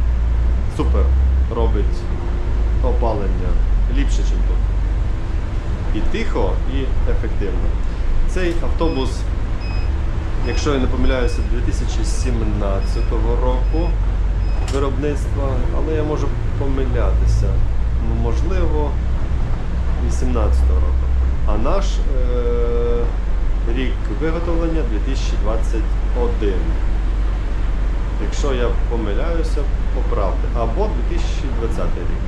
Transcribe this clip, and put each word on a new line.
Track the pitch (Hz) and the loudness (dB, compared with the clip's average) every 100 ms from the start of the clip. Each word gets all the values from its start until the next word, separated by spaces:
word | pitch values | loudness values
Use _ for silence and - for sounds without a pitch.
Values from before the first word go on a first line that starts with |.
| - - - - - - - - | 2 2 0 2 2 2 0 0
супер | - 104 98 - - - - 113 | 0 2 2 4 2 2 0 0
робить | 113 107 98 - - - - - - - - - | 0 2 0 -2 -2 -4 -2 -2 -2 0 0 0
опалення | 127 113 117 107 107 - - - - - - 135 | 0 0 0 0 0 0 0 0 2 2 2 0
ліпше, | 147 - | 0 0
чим | - - - | 0 0 0
тут. | - - - - - - - - - - - - - - - | 0 0 0 -2 -2 -2 -2 -2 -4 -2 -4 -4 -4 -2 0
І | - 214 | 0 0
тихо, | 226 190 170 104 - | 0 0 0 0 0
і | 127 - - - | -2 0 0 2
ефективно. | - 107 - 95 90 - - - - - - - | 0 0 -2 0 0 0 0 -2 -2 0 2 2
Цей | - 175 165 | 0 0 0
автобус, | 175 - 165 135 127 - - - - - - - - - - - - - - | 0 0 0 0 -2 -2 -4 -2 -2 -4 -2 -2 -2 -2 -2 -2 -2 -2 -2
якщо | - 151 | 0 0
я | 139 | 0
не | 127 | 0
помиляюся, | 127 127 131 - - - | 2 2 2 0 -2 -2
дві | - - | 0 0
тисячі | - 123 - | 0 -2 -2
сімнадцятого | - - - 113 107 104 98 95 - - - 113 113 - 127 | 0 0 0 0 0 -2 0 0 0 0 0 0 0 0 0
року | - - 156 170 151 - - - - - - - | 0 0 0 0 0 0 0 -2 0 0 -2 -2
виробництва, | 139 139 135 147 139 - - 139 135 127 - | -2 -2 -2 -2 -2 -2 -2 -2 0 0 0
але | 147 | 0
я | 156 | 0
можу | 151 147 143 - - - | 0 0 0 0 -2 0
помилятися. | - - 113 113 101 - - - - - - - - - - | 0 0 0 2 2 2 4 4 2 2 2 2 2 0 0
Ну, | - | 0
можливо, | 113 110 - 190 147 151 147 - - - - - - - - - - - - | 0 0 0 2 2 2 0 0 0 0 0 0 0 0 -2 -2 0 0 0
вісімнадцятого | - 131 120 104 101 - - | 0 0 2 2 4 4 4
року. | - - - - - - - | 2 2 2 2 2 2 2
А | - | 2
наш, | 160 190 - | 2 2 2
е, | - - - 123 120 120 120 117 117 117 120 117 - - - - - - 131 | 0 0 2 2 0 0 0 2 2 2 2 0 0 0 0 2 0 0 0
рік | 127 - - - | 0 0 -2 -2
виготовлення | 156 160 175 165 165 165 147 | -2 -2 0 0 0 0 0
дві | 110 - | 0 0
тисячі | 135 - - | 0 0 0
двадцять | 110 113 - 113 113 - - - | 0 0 0 0 0 0 0 0
один. | - - 110 - - - - - - - - - - - - - - - - - | 0 0 0 0 0 0 0 0 0 0 0 -2 -2 -2 0 0 0 -2 -2 -2
Якщо | - - 147 | -2 -2 0
я | 127 120 - - | 0 0 0 0
помиляюся, | 113 107 101 127 123 - - - - - - | -2 0 0 0 0 0 0 0 0 0 0
поправте. | - 104 95 90 - 117 | 0 0 0 0 -2 -2
Або | 113 185 214 | -2 0 -2
дві | - - - | -2 -2 -2
тисячі | - - 262 113 | -2 -2 -2 -2
двадцятий | 113 101 - - | -2 -2 -2 -2
рік. | - - | -2 -2